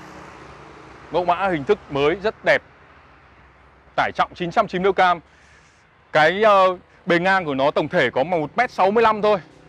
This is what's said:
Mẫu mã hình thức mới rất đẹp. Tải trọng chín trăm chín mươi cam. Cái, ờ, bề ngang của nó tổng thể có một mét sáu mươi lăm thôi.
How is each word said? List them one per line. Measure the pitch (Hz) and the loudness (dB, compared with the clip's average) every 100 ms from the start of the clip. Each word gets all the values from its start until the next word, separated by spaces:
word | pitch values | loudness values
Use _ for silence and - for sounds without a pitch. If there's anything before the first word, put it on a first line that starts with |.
| - - - - - - - - - - - | -20 -20 -20 -20 -20 -20 -20 -20 -20 -20 -8
Mẫu | 156 180 | -4 -2
mã | 170 196 | -2 -2
hình | 165 | -4
thức | 135 208 - | -2 -4 -4
mới | 143 147 190 | -2 0 0
rất | 196 - 180 | -4 -4 0
đẹp. | 139 - - - - - _ _ _ - _ _ _ _ - | 0 -2 -20 -20 -20 -20 _ _ _ -20 _ _ _ _ -4
Tải | 120 101 | -4 -2
trọng | 180 - | -6 -4
chín | 170 | -6
trăm | - 208 | -2 -2
chín | 185 | 0
mươi | 190 | -2
cam. | 190 185 170 - _ _ _ _ _ _ _ _ | 2 2 0 -6 _ _ _ _ _ _ _ _
Cái, | 156 156 185 | 0 2 2
ờ, | 220 202 185 180 _ _ - | 4 4 4 0 _ _ -2
bề | 170 | 0
ngang | 185 190 160 | 2 -2 -2
của | |
nó | 135 139 | -2 0
tổng | 196 156 | 0 -2
thể | 180 127 | 0 0
có | - | 0
một | 135 180 147 - | -2 -2 -4 -4
mét | 240 | -4
sáu | - 190 | 0 0
mươi | 214 | 2
lăm | 226 214 | 2 2
thôi. | 214 202 - - | 0 -2 -4 -20